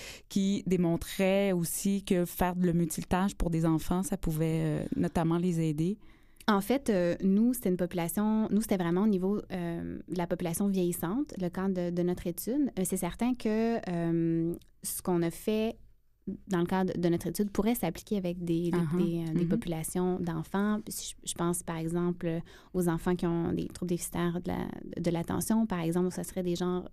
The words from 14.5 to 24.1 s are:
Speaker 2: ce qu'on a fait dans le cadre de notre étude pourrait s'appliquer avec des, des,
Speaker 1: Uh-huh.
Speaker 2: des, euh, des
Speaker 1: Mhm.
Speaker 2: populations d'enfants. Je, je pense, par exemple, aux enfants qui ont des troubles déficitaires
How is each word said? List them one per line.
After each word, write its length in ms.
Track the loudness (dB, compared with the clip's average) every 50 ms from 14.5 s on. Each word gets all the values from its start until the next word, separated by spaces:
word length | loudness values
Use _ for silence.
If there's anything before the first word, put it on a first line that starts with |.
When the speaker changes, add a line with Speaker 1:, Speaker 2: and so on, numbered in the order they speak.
| -4 -6 -10 -18 -20 _ -10
Speaker 2:
ce 180 | -8 -8 -4
qu'on 220 | -2 0 2 2 2
a 80 | 0
fait 440 | -2 -2 -2 -2 0 0 0 -2 -4 -6 -14 -20 -20 _ _ _ _ _ _ -10 -10 -10 -4
dans 120 | -2 0 0
le 60 | 2
cadre 260 | 2 2 2 2 0 0
de 140 | 2 2 2
notre 160 | 2 2 0
étude 240 | -4 -2 -2 -2 0
pourrait 240 | 0 0 2 2 2
s'appliquer 420 | 0 0 -2 -4 -6 -6 -4 -2
avec 260 | -2 0 -2 -4 -4 -2
des, 240 | 0 0 0 2 2
des, 80 | 2
Speaker 1:
Uh-huh. 200 | 2 2 2 2
Speaker 2:
des, 220 | 2 2 2 0 -2 -2 -2
euh, 40 | 0
des 100 | 0 2
Speaker 1:
Mhm. 40 | 2
Speaker 2:
populations 680 | 0 0 0 -2 -4 -4 -4 -4 -2 0 0 0 0 0
d'enfants. 600 | -2 -2 -2 -4 -4 -2 -2 0 0 2 0 -2 -4
Je, 260 | -6 -10 -10 -10 -10 -12 -10 -10
je 60 | -10 -4
pense, 300 | -2 0 0 0 -2 -4
par 140 | -6 -6
exemple, 640 | -4 -4 -2 0 0 0 0 0 -2 -2 -2 -2 -2 -4 -8 -16 -20 -20 -6 -2
aux 120 | 0 2
enfants 280 | 2 0 2 2 0 0
qui 100 | 2 2
ont 260 | 0 2 2 0 0
des 160 | 0 -2 -4
troubles 220 | -6 -6 -8 -4 -2
déficitaires 500 | -2 -2 -4 -4